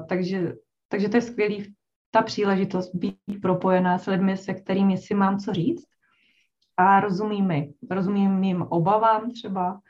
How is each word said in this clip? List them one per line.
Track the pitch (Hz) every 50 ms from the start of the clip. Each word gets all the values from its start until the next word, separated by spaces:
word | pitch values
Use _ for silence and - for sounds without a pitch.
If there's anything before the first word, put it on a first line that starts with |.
| 165 -
takže, | 190 185 185 175 190 190 175 127 - - _ _ _ _ _ -
takže | 208 196 202 208
to | 220
je | 240
skvělý, | 233 - - 202 208 208 208 196 - - - _ _ _ _ _ _ _
ta | - 220
příležitost | - - - 208 208 202 190 185 196 196 - 185 185 - -
být | 170 180 196 - _ - - 202 -
propojená | - 185 180 180 - 185 185 185 185 180 180 185
s | -
lidmi, | 202 190 180 196 190 190
se | 190 - - 185
kterými | - - - 190 196 196 190 185 180
si | - - 208
mám | 202 196 196 196 196
co | - 220
říct | 180 175 165 - 339 - - _ _ _ _ _ _ _ _ _ _ _ _ _ _ _ _ _ -
a | - 180 196 196 196
rozumím | 202 208 180 185 214 214 214 202 196
mi. | 185 160 143 143 - - - - -
Rozumím | 185 190 180 190 202 202 196 196
mým | 196 185 190 190 180 175
obavám | 170 - 170 170 165 190 214 220 226 226 220 214 220 240
třeba, | 226 - - 202 190 190 180 185 196 - _